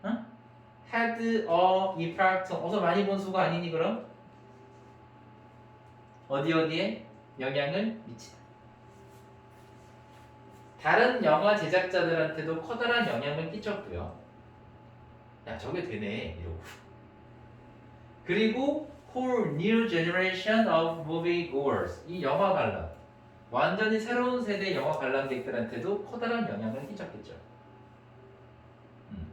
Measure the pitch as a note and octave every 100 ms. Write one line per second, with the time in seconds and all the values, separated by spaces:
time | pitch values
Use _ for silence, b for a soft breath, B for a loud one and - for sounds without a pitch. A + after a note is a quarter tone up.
0 | G3 A3+ - - - - - - - A#3
1 | A#3 A3+ A3+ A3+ - E3+ F#3 F#3+ F#3+ E3
2 | E3+ E3+ F#3+ F#3+ F#3 F3+ - G3+ E3+ F3+
3 | G3 G3 F#3+ F#3 D#3+ E3+ E3+ D#3+ F3+ A3+
4 | - - - - - - - - - -
5 | - - - - - - - - - -
6 | - - - C#3 D#3 D#3+ D#3+ E3 G3 A3+
7 | - - - - C3 C#3+ C#3+ F3+ A3+ A3+
8 | - - - - - - - - - -
9 | - - - - - - - - - -
10 | - - - - - - - - C3 F3+
11 | B3 B3 F3 D#3 G3+ G#3 D#3+ F#3 F3+ F#3
12 | E3 E3 D#3 D#3 D#3 D#3+ - A#3 A#3+ A#3+
13 | G#3 C#3+ C3+ D3+ E3 G3+ G#3 - - F2
14 | E2 - - - - - - - - -
15 | - - - - - - - - - G#2
16 | G2+ A2+ - - E2+ E2 - - - -
17 | - - - - - - - - - -
18 | - - - F#3+ A3 A#3+ C#4 D4+ - -
19 | - B3+ B3+ A#3+ E3+ D3 F#3+ A3+ G#3+ E3+
20 | E3 F3+ F#3+ F#3 G#3+ A3+ G#3+ E3 E3 E3
21 | D3+ E3 E3+ F3 E3 C3+ C#3 A2 - -
22 | D3+ F3+ - G3 G3 D3+ A2 F#2+ - -
23 | - - - - - A#2+ C3 F#3+ A3 A3
24 | A3 A#3+ B3 B3 G#3 G3 F#3+ D#3+ C#3+ G#2
25 | - C3+ C3+ B2+ B2 A2+ A2+ A#2 F3+ G3+
26 | - A#3 A3+ A#3 G3+ G#2 A2 C3+ - G#2
27 | - - - - - - - - - -
28 | - - - - - - - - - -
29 | - - E2